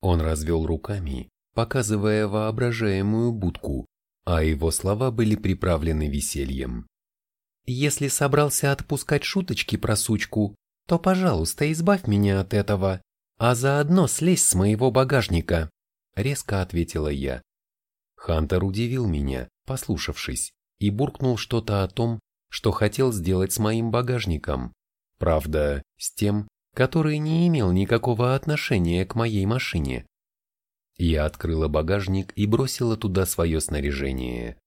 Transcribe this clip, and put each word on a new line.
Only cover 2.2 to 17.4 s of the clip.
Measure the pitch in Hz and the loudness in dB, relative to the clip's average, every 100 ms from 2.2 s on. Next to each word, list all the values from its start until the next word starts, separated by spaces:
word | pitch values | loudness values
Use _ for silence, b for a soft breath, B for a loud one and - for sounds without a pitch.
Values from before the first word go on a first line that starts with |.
| 107 | 0
воображаемую | 104 107 110 123 117 110 95 98 110 120 | -2 -2 0 -2 0 0 2 2 2 0
будку – | 117 92 - - 67 57 _ _ _ - | 0 -2 -4 -6 -6 -8 _ _ _ -2
а | 85 | 2
его | 80 78 82 | 2 2 0
слова | - 92 104 131 | 0 -2 0 0
были | 113 110 | 0 0
приправлены | 104 98 92 90 82 78 78 76 | 2 0 0 0 0 0 0 0
весельем. | 69 67 - 67 67 65 60 55 _ _ _ _ _ _ _ - | -2 -4 -4 -4 -4 -6 -8 -12 _ _ _ _ _ _ _ -8
«Если | 123 143 - 139 | -2 0 0 -2
собрался | - 143 151 147 - 143 | 0 2 4 4 2 0
отпускать | 139 - 143 - 147 | 0 -2 -6 0 -2
шуточки | - 196 185 104 - 101 | 0 -4 -2 -4 -2 -2
про | - 107 | 0 0
сучку, | - 107 - - 104 - _ _ _ | 0 -2 0 0 -2 -2 _ _ _
то, | 170 | 0
пожалуйста, | 180 185 185 101 80 - 147 | 2 2 2 2 -2 0 -2
избавь | 160 165 202 190 | 2 2 2 2
меня | 101 101 98 | 4 4 2
от | 95 | 2
этого, | 107 98 101 95 92 _ _ _ _ | 0 0 0 0 -2 _ _ _ _
а | 117 123 | 2 2
заодно | 135 143 147 180 156 | 2 2 4 4 4
слезь | - 160 180 | 2 2 2
с | - | 2
моего | 92 98 107 127 | 2 2 4 2
багажника», | 113 131 139 113 85 - 85 80 _ _ _ _ | 2 2 2 2 0 2 -2 -2 _ _ _ _
резко | - 113 143 - 101 | -4 -4 -4 -4 -2
ответила | 92 87 82 - 76 | -2 -2 -2 -2 -2
я. | 71 67 64 | -2 -4 -6